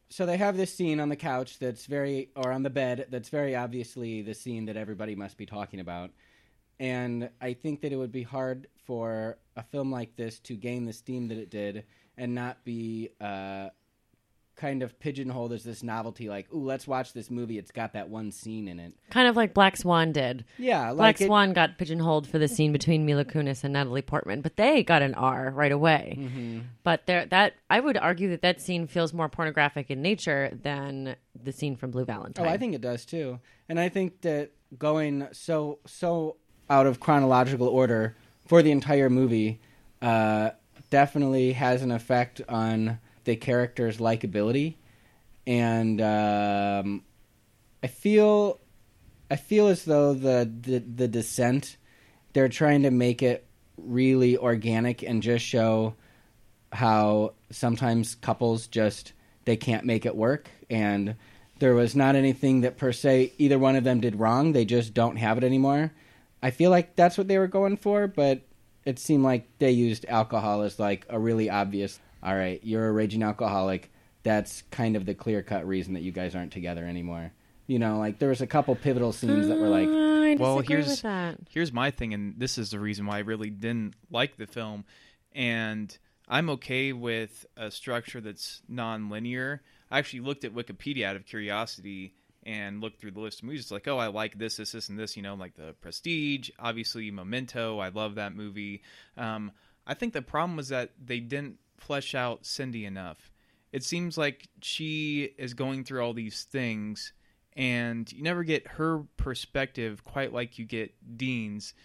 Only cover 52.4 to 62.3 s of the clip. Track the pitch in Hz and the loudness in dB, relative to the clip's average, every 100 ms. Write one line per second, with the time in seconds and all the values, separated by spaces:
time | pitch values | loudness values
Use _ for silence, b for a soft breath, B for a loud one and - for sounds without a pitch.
52.4 | 131 - 151 147 135 127 123 120 127 120 | 4 4 4 6 6 4 4 4 2 0
53.4 | - _ _ - 87 123 131 131 123 123 | -4 _ _ -16 -4 2 4 6 6 4
54.4 | 120 117 113 117 120 120 - 113 107 117 | 2 2 2 2 0 -2 -2 0 2 0
55.4 | - 123 113 110 110 110 b b b b | 2 2 4 4 0 -4 b b b b
56.4 | _ _ - 101 113 110 107 107 110 - | _ _ -12 0 4 6 6 4 2 -4
57.4 | - - 123 117 127 117 113 - - - | -18 -4 -2 0 2 2 0 -4 -4 0
58.4 | 117 113 - 117 107 - - - b b | 2 0 -2 0 0 0 -12 -20 b b
59.4 | - 113 - 110 123 113 117 104 110 147 | 0 0 2 0 2 0 0 0 2 0
60.4 | - - - 113 107 101 101 113 b b | -4 -18 -4 0 0 0 -2 -6 b b
61.4 | b b 131 120 120 135 135 139 135 | b b 4 6 4 4 4 6 4